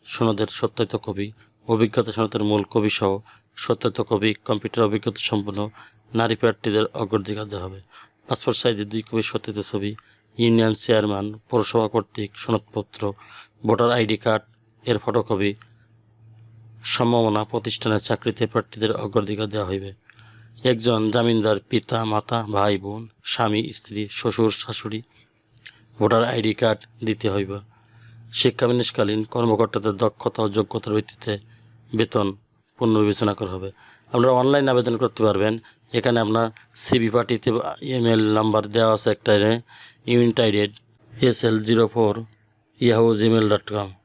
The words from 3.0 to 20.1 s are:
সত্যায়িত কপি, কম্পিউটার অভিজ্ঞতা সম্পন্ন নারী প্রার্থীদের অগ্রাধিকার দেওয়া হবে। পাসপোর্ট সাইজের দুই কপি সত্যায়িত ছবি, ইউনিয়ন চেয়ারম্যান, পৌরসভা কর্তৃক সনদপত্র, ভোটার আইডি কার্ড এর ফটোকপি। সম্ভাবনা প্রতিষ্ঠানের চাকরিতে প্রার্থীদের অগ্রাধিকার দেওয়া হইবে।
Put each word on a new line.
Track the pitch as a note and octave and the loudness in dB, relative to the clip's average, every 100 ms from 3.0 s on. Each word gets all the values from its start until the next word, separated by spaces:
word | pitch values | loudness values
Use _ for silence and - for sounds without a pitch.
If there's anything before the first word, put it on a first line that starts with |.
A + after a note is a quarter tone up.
| G2 G2 - - _ - | -2 -2 -8 -20 _ -10
সত্যায়িত | - A2+ A2+ - | -4 -2 -2 -4
কপি, | G#2 G#2+ A2 | -2 0 0
কম্পিউটার | G2+ - A2 A2 - | -2 -4 -4 -2 0
অভিজ্ঞতা | A2 G#2+ A#2 G2+ | 0 0 -4 -4
সম্পন্ন | - A2 G2+ G2 G#2 - - _ _ A2+ | -2 -2 -2 -6 -8 -10 -20 _ _ -2
নারী | A2+ A2 | 0 2
প্রার্থীদের | A#2 G#2+ A#2 G#2 G#2+ | 0 0 -2 0 0
অগ্রাধিকার | - G2+ G#2+ G2 G#2 G#2 | -4 -2 -2 -2 -8 -8
দেওয়া | G2+ F#2 | -10 -10
হবে। | F#2+ _ - - _ - | -14 _ -20 -20 _ -8
পাসপোর্ট | C3 - A2+ | -4 -2 0
সাইজের | B2 G#2 G#2 | 0 -2 -4
দুই | A2 | -6
কপি | - A2+ | -4 -4
সত্যায়িত | G#2+ A#2+ - G#2 G2 | -2 -6 -6 -8 -6
ছবি, | G#2 G2+ G#2+ _ _ _ - | -6 -6 -8 _ _ _ 0
ইউনিয়ন | A#2 A2+ A2+ | 4 4 4
চেয়ারম্যান, | G#2+ - A2 G#2+ G2 G#2 G#2+ _ | 0 2 2 2 -2 -4 -10 _
পৌরসভা | A#2+ G2+ A#2+ A2 | 0 2 0 0
কর্তৃক | A#2 G2+ - G2+ - | -2 -4 -10 -12 -10
সনদপত্র, | - G#2+ _ - - - G#2 G2+ - - - _ A2 | -4 -4 _ -10 -10 -8 -8 -8 -20 -20 -20 _ -2
ভোটার | A2 A#2+ | 2 2
আইডি | B2 G#2+ A2 | 2 0 -2
কার্ড | A#2+ G#2+ _ _ _ _ - | 0 -2 _ _ _ _ -4
এর | G#2+ | -2
ফটোকপি। | - A#2+ G#2+ G2+ G2+ G2 - _ _ _ _ _ - - - - - - | 0 -4 -2 -2 -2 -4 -18 _ _ _ _ _ -20 -20 -20 -20 -20 -12
সম্ভাবনা | - - A#2+ A#2+ A2+ G#2 | -4 0 2 4 2 0
প্রতিষ্ঠানের | G#2+ A#2 A2 - A2+ G#2 | -2 -6 -6 -4 -2 -2
চাকরিতে | - A2+ A#2 - A2+ | -2 -4 -4 -4 -2
প্রার্থীদের | A#2+ - A2 A2 G#2 | -2 -4 -4 -2 -2
অগ্রাধিকার | G#2 G2+ G2+ G#2 G#2+ | -2 -2 -2 -6 -6
দেওয়া | G#2 F#2 | -6 -4
হইবে। | F#2+ G2 G2 - | -6 -8 -16 -20